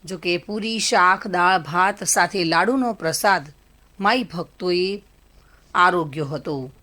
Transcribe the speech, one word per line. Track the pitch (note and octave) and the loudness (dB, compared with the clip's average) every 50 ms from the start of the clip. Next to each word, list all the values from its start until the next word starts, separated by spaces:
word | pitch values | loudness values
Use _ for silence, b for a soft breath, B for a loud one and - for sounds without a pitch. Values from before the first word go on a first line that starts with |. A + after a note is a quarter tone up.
| _ | _
જો | E3 F#3 E3+ | -12 -12 -6
કે | D#3+ F3+ F3 F3 | -2 -2 -2 -2
પૂરી, | - - G#3 A3 G#3 A3 A3+ A3 | -2 -6 -8 -6 -4 -4 -4 -4
શાક, | G3 - A#3+ G3 F3+ F3+ F#3+ F#3+ - | -2 0 4 4 6 4 4 2 -2
દાળ, | G#3 F3+ F3+ F3 F3+ F#3+ F3+ | -4 0 2 4 4 2 2
ભાત | D3+ C#3+ D#3 F3 F#3 G3 G3+ G3+ F#3+ | 0 -2 0 0 2 2 0 -4 -4
સાથે | - - G3 F3 F3 - G3 F3 | -2 2 2 2 0 0 -2 0
લાડુનો | E3 E3 E3 F3+ G#3+ C4 C4+ B3+ A#3+ | 2 2 2 2 2 0 0 -2 -2
પ્રસાદ | G#3+ - E3+ D#3+ D#3 - - G#3 F#3+ F3 C#3+ D3+ - _ _ _ _ _ _ _ _ - | -4 -4 -4 -4 -4 0 2 2 2 2 -2 -8 -20 _ _ _ _ _ _ _ _ -2
માઈ | G3 G#3 A#3 C4 A#3 | 0 0 0 0 -2
ભક્તોએ | - - F3 D#3+ - _ _ F#3 F3+ F3+ F3+ F3+ F#3+ G3 G#3 _ _ _ _ _ _ b b b b b b b _ - | -6 -8 -10 -10 -10 _ _ -4 -2 0 0 0 -2 -4 -8 _ _ _ _ _ _ b b b b b b b _ 2
આરોગ્યો | - F3+ F3+ F3 E3+ D#3+ D3 C3 D#3+ D3 | 4 4 4 4 2 -4 -4 -6 -8 -6
હતો. | C3+ D#3 - - E3 D3+ C#3 B2+ C3+ - _ | -6 -6 -8 -6 -6 -6 -6 -8 -10 -16 _